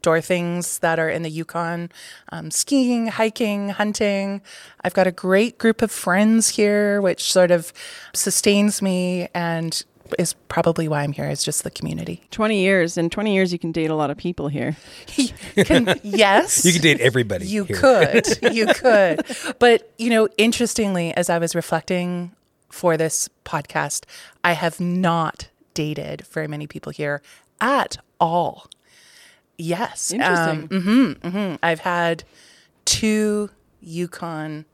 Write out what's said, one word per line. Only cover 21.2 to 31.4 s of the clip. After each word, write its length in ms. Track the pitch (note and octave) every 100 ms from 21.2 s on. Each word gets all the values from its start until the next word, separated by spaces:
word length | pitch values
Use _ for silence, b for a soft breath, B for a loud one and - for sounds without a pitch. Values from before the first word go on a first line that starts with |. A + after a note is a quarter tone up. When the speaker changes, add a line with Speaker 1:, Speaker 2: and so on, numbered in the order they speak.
| F3
Speaker 1:
I 80 | E3+
was 160 | E3 E3+
reflecting 760 | - E3 - F#3 F3+ F3 F3 _ _ _ _
for 260 | - F3 D#3+
this 320 | D#3+ - - _
podcast, 640 | - D#3 C#3+ D#3 C#3+ - - B B B F3
I 80 |
have 260 | D#3+ E3+ -
not 680 | F3 F3+ F#3 E3 D#3 - - _ _
dated 520 | - D3+ D3 D3 D3+ D3+
very 160 | - D#3
many 200 | D3 D3
people 260 | - -
here 280 | D3 D3 C#3+ b b b _
at 380 | A3+ C#4 - - _ _
all. 480 | E3+ F3 D#3+ - - - b b b b b b b _
Yes. 540 | E3 E3+ A#3 - -
Speaker 2:
Interesting. 460 | E3+ E3 F3 E3 D#3+
Speaker 1:
Um, 40 | D#3
mm-hmm, 580 | F#3+ F#3 A#3 A#3+ C#3 E3+
mm-hmm. 280 | F#3